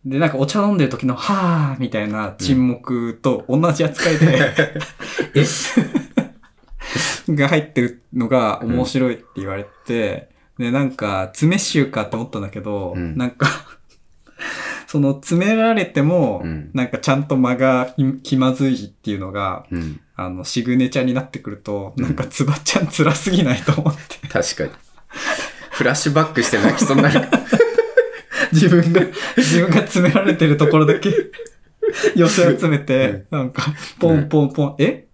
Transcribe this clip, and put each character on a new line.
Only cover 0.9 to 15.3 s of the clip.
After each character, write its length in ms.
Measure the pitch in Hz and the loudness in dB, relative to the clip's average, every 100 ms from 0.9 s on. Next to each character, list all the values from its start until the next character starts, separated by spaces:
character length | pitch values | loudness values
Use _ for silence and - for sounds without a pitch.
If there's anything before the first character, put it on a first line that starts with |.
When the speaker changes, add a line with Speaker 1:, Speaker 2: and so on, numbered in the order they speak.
Speaker 1:
時 160 | 123 131 | 0 -4
の、 80 | |
「は 600 | 127 - 196 180 165 147 | -4 -2 0 0 2 0
ぁ 20 | 131 | -2
ー」 20 | |
み 100 | 123 | -4
た 100 | 110 | -4
い 100 | 104 | -4
な 240 | 107 104 - | -6 -6 -6
沈 280 | - 131 127 | 0 2 2
黙 500 | 120 - 123 117 113 | -2 -4 -4 -4 -4
と 240 | 135 120 - | -2 -2 0
同 220 | 135 170 | 2 2
じ 120 | 151 | 0
扱 260 | 156 - 170 | -2 0 0
い 80 | 151 | 4
で、 80 | 160 | 4
Speaker 2:
う 40 | |
ん。 20 | |
Speaker 1:
<laughs> 1000 | 131 131 - 151 151 - - - - - | 4 2 0 -2 -4 -12 -14 -12 -8 -2
え？ 100 | 139 151 - - - - - - - - - - _ _ - - 147 - - - | 2 0 -2 0 0 0 -4 -2 -4 -4 -14 -20 _ _ -16 -8 -4 -4 -6 -2
<laughs> 0 | |
が 200 | 147 139 | 0 2
入 120 | 160 | 0
っ 120 | 151 | 0
て 80 | - | -2
る 220 | 120 - _ | -2 -4 _
の 160 | 123 117 | -4 0
が 320 | 127 113 101 | 2 0 -2
面 220 | 113 123 | -2 -2
白 260 | 127 131 127 | 0 0 -2
い 40 | |
っ 20 | 117 | -2
て 60 | - - | -10 -10
言 100 | 98 | -8
わ 100 | 98 | -8
れ 100 | 104 _ - | -10 _ -6
て、 440 | 117 104 - - _ _ - | -2 -2 -6 -12 _ _ -6
Speaker 2:
う 40 | |
ん。 20 | |
Speaker 1:
で、 60 | 120 | -2
な 100 | 131 | 0
ん 80 | 135 | -2
か、 320 | 131 104 98 92 | -2 -4 -4 -4
詰 180 | - 151 | 0 0
め 80 | 196 | 2
集 280 | - 160 135 | 0 0 0
か 160 | 117 | -2
っ 60 | 104 | -4
て 80 | 113 | -6
思 80 | |
っ 60 | 117 | -8
た 80 | 110 | -8
ん 40 | |
だ 80 | 98 | -8
け 100 | 104 | -10
ど、 340 | 104 101 92 90 | -8 -6 -6 -6
Speaker 2:
う 20 | |
ん。 180 | 85 78 | -6 -4
Speaker 1:
な 100 | 123 | -6
ん 40 | |
か、 160 | - - - - - _ _ _ _ | -2 -2 -2 -14 -20 _ _ _ _
<laughs> 680 | _ _ - - - - - | _ _ -12 -10 -10 -12 -6
そ 120 | 151 | 0
の 160 | 139 | 0
詰 320 | 139 - | 0 0